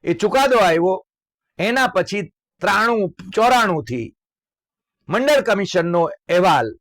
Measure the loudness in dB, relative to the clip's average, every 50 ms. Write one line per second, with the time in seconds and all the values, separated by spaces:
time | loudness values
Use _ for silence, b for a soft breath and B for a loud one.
0 | -4 -4 -4 -2 -2 0 2 2 2 2 2 2 4 2 2 2 0 0 -2 -4
1 | _ _ _ _ _ _ _ _ _ _ _ -4 -4 -2 0 0 -2 0 0 -2
2 | -2 -2 -6 -8 -8 -10 _ _ _ _ _ _ -2 0 0 2 2 0 0 -2
3 | -2 -4 -6 -12 -18 -6 0 2 4 4 4 4 2 2 0 -4 -4 -6 -8 -8
4 | -8 -10 _ _ _ _ _ _ _ _ _ _ _ _ _ _ _ _ _ _
5 | _ -4 -2 0 2 2 2 2 2 0 -2 -2 -2 -2 -2 -2 -2 0 0 0
6 | -2 -2 -4 _ _ -2 0 2 4 4 2 2 0 -4 -8 _